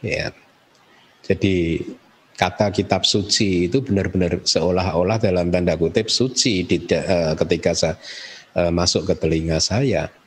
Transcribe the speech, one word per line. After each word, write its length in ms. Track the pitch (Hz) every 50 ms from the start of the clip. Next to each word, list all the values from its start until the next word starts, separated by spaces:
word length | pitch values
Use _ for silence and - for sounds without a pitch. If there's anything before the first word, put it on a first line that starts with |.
Ya. 320 | - - - 135 - - - - - _ _ _ _ _ _ _ _ _ _ - _ _ _ _
Jadi 640 | _ - 98 87 - 98 95 90 85 85 82 - - - - - _ _ _ _ _ _ _
kata 400 | - 95 90 - - 214 208 196
kitab 320 | - - 98 101 92 -
suci 640 | - - 107 95 101 - - 113 98 92 87 87 87
itu 80 | 87 139
benar-benar 640 | 131 - 101 98 92 92 - 95 90 85 87 87 - -
seolah-olah 720 | - 85 80 90 90 90 90 92 78 82 90 92 110 113
dalam 320 | 110 104 90 90 87 87 87
tanda 240 | 90 90 87 82 80
kutip 320 | 85 80 - 117 107 -
suci 560 | - - 120 127 123 - - 139 104 92 87
di 240 | - 95 82 82 -
da-, 160 | 98 80 71
eh, 280 | 85 95 87 85 78 78 78
ketika 400 | - 82 87 85 - 90 82 -
sa-, 240 | - 80 80 - - - - - - - - - - _ _ 92
eh, 160 | 87 87 85
masuk 400 | 87 87 87 - 101 80 87 87
ke 0 |
telinga 480 | - - 80 80 80 80 82 82 80
saya. 480 | - - 92 110 139 135 104 78 76 - - - _